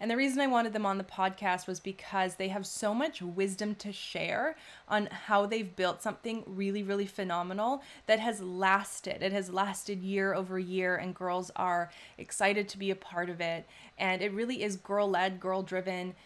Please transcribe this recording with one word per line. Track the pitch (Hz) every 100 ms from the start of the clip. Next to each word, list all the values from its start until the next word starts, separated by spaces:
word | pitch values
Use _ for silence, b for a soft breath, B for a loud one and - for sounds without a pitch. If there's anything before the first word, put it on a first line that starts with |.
And | 214
the | 240
reason | 269 262
I | 277
wanted | 240 226
them | 214 202
on | 190
the |
podcast | 185 - 190 190 202 180 -
was | 185
because | 196 190 - 196 185
they | 185 190
have | 196 190
so | - 214
much | 226 311 -
wisdom | 175 175 196 190 208 208
to | 208
share | 196 - 175 165 214 285 311 B B -
on | 208 202
how | 190 - 202 202
they've | 226 196 180
built | 180 170
something | 220 - 233 226 -
really, | 190 196 202
really | 196 202 196
phenomenal | - 185 170 175 190 226 277 B B -
that | 220
has | 233 202
lasted. | 185 180 190 196 196 - 185 -
It | 190
has | 196 185
lasted | 185 202 190 - 196
year | 190 196 196
over | 185 185 185
year, | 180 185 180 180
and | 185
girls | 175 185 180 175
are | - 185 175 170 B B -
excited | - - 196 208 196
to | 196
be | 196
a | 190
part | - 175 180
of | 170
it. | 170 165 - B B -
And | 190 185
it | 208
really | 196 240 262
is | 214 190
girl-led, | - 202 202 185 190 185
girl-driven. | 185 190 185 185 185 180 185 185